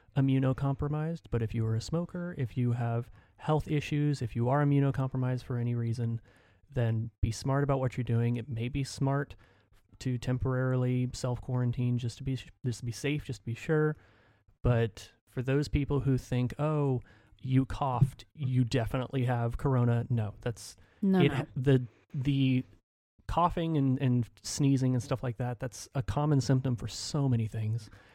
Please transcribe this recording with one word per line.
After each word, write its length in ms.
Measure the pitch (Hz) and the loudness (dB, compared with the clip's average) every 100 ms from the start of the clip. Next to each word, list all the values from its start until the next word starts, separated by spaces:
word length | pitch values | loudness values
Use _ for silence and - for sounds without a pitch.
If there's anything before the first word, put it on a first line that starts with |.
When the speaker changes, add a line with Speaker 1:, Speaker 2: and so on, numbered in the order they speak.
| _ - | _ 2
Speaker 1:
immunocompromised. 1040 | 135 135 131 127 139 139 147 151 156 170 - | 4 4 2 0 -2 -2 -2 -2 -4 -6 -4
But 100 | 117 | -2
if 120 | 110 | -2
you 120 | 113 113 | -2 0
are 100 | 113 | -2
a 60 | |
smoker, 540 | - 165 175 180 175 175 | -2 -4 -4 -6 -8 -6
if 200 | 127 - | -6 -2
you 160 | 120 | 0
have 360 | 120 120 117 120 - _ _ | 0 -2 -4 -6 -14 _ _
health 300 | - 156 - | 0 0 0
issues, 520 | 151 - 147 147 139 | -2 -2 0 0 0
if 140 | 117 117 | -4 -2
you 140 | 117 | 2
are 140 | 143 143 | 2 4
immunocompromised 800 | 143 139 131 131 131 127 127 | 4 2 0 -2 -2 -2 -2
for 140 | - 123 | -4 -4
any 180 | 120 120 | -2 -2
reason, 460 | 117 113 117 117 - - _ _ _ | -2 -2 -2 -4 -8 -20 _ _ _
then 360 | 135 117 113 113 - | -2 0 0 -4 -2
be 100 | - | -2
smart 320 | - 135 135 | -2 0 0
about 160 | 143 135 | 2 2
what 180 | 131 - | 0 -2
you're 60 | |
doing. 340 | 123 117 117 120 | 0 2 2 0
It 120 | 117 | -4
may 180 | 113 120 | -4 -4
be 140 | 147 | -4
smart 520 | 135 - 135 139 147 - - _ _ - _ - | -4 -2 0 0 -4 -10 -20 _ _ -20 _ -8
to 180 | 131 123 | -4 -4
temporarily 920 | - 127 135 127 131 127 127 127 127 | -2 -2 0 0 0 0 2 0 -2
self-quarantine 840 | - 131 123 - 123 123 120 123 120 | -2 -4 -4 -4 -2 0 0 0 0
just 200 | 120 - | -4 -6
to 40 | |
be, 140 | 135 131 - - 127 | -6 -6 -8 -8 -6
just 140 | 113 | -6
to 60 | 123 | -6
be 60 | |
safe, 320 | 113 143 147 - | -6 -4 -4 -4
just 160 | 131 | -10
to 40 | - | -8
be 100 | 127 | -8
sure. 400 | - 156 151 151 - _ _ _ _ _ | 0 2 2 0 -10 _ _ _ _ _
But 480 | 127 117 117 - - _ _ | 2 4 2 -4 -20 _ _
for 120 | - | -6
those 260 | 127 139 147 | 0 0 2
people 340 | 151 139 143 | 0 2 0
who 160 | 135 127 | 2 0
think, 360 | - 123 123 - | 0 -2 -2 -2
"Oh, 420 | 147 151 143 127 - - _ - | -2 0 0 -2 -4 -20 _ -12
you 240 | 131 131 135 | 0 2 2
coughed, 600 | - 139 123 135 - - - | -2 -2 2 2 0 -18 -8
you 280 | 131 127 | -2 2
definitely 600 | 120 127 110 131 123 139 123 | 2 2 0 -2 -2 -2 0
have 320 | 120 117 120 | 0 0 -2
corona." 480 | 143 127 120 117 - | 2 4 4 2 0
No, 240 | 120 104 - | -2 -2 -4
that's 340 | 120 113 - - - - | -8 -8 -12 -20 -20 -4
Speaker 2:
No, 200 | 196 190 | 2 4
Speaker 1:
it. 100 | 143 | 4
Speaker 2:
no. 140 | 135 - - | 2 -4 -2
Speaker 1:
The, 280 | 131 131 123 _ _ | 4 4 4 _ _
the 500 | 147 135 139 135 127 - - _ _ _ _ - | -4 0 2 4 2 -2 -12 _ _ _ _ -4
coughing 500 | - 170 185 165 156 | 0 2 2 0 2
and, 220 | 135 131 | 2 2
and 260 | 131 123 117 - | 2 2 0 -6
sneezing 500 | - - 143 135 127 | -10 0 2 4 2
and 80 | 127 | 0
stuff 220 | - - | -2 -4
like 140 | 123 113 | -4 -6
that, 220 | 123 120 | -6 -6
that's 280 | 131 - - 139 | -8 -10 -8 -6
a 60 | |
common 380 | - - 151 143 | -2 0 2 2
symptom 340 | 127 131 131 120 | 4 2 2 -2
for 120 | - | -4
so 400 | - - 151 139 | -8 -6 -2 0
many 200 | 120 110 | 0 0
things 420 | 113 107 113 - - - | -4 -4 -4 -8 -20 -16